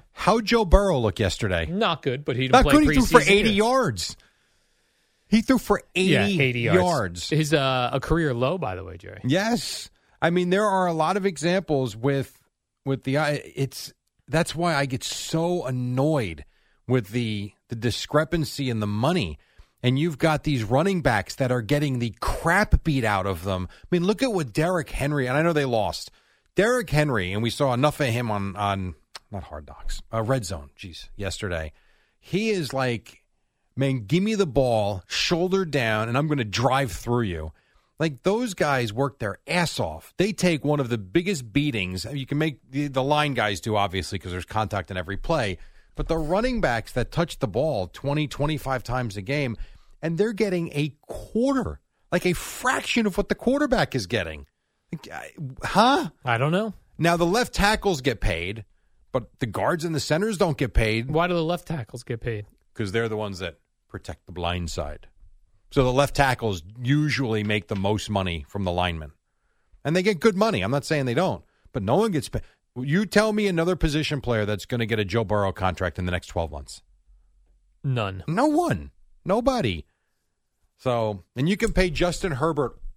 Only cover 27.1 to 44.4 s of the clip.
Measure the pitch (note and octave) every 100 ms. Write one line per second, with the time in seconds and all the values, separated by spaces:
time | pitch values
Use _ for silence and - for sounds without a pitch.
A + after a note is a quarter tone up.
27.1 | A2+ F2+ G2+ A#2 - C#3 B2 D3 - C3+
28.1 | A#2 A#2 G#2 G2 F#2+ G2+ G2 F#2 - _
29.1 | - _ G2+ E2 D2+ C#2+ - - - -
30.1 | A2+ A2 C3 G2+ E2+ C#2+ _ F#2+ D#2+ -
31.1 | - G2 - G2+ E2+ D#2 - _ _ _
32.1 | _ - F3+ A3 G3 C3+ C3+ B2+ A#2 -
33.1 | - _ _ _ _ _ - C3+ C3 G2
34.1 | E3+ G#3 G#3+ F3 B2 B2+ A2+ G2+ G2 -
35.1 | - - E3+ F3+ F#3+ F3 C#3 A2+ G#2+ A2+
36.1 | B2+ D#3 C#3+ G#2+ G2 B2 C3+ C3 - A#2+
37.1 | A#2+ G#2+ D#2+ D#2 - _ _ _ - D#3+
38.1 | C3 F#3 A3 B3 F#3 D3+ C3 A#2 G#2+ C#3
39.1 | - G#2+ F#2+ - F3 E3 - F2 D#2 -
40.1 | - G3+ - F3+ D#3 C#3+ D3 A#2+ A#2 F#2
41.1 | E3+ F3+ D#3+ A#2 C#3+ D3 A2+ F2+ F#2 A2
42.1 | C#3+ B2+ C#3+ D#3+ C3 _ C3+ D3 C3 C3+
43.1 | D3 D3 A#2+ G#2+ G2 A2+ G#2 G2 F#2+ -
44.1 | G2 F#2 F2+